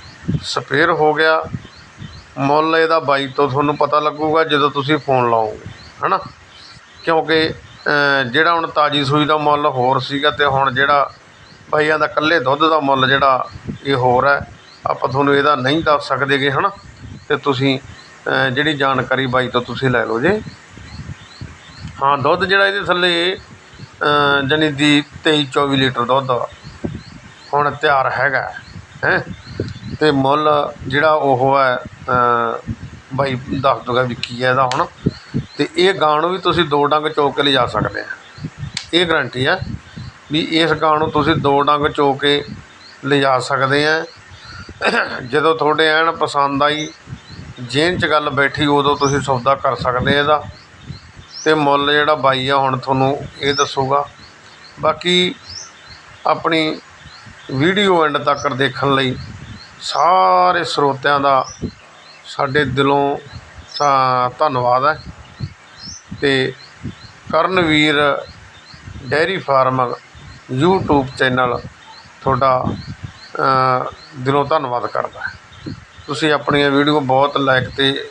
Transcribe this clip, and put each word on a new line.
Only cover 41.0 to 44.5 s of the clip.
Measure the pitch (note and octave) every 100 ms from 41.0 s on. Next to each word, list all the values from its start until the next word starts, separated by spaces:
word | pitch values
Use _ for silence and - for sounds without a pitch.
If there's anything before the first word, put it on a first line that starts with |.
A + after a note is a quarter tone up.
| D#3
ਤੁਸੀਂ | D3+ D3 D#3
ਦੋ | C#3 C#3
ਡੰਗ | C#3+ D3 D3
ਚੋ | D3 C#3+
ਕੇ | C3+ C#3+ C#3+ - - - - - - C3+
ਲਿਜਾ | C#3+ C#3 B2+
ਸਕਦੇ | A#2+ C#3 C3 C#3+ D3+
ਆ। | D#3+ E3 - - - -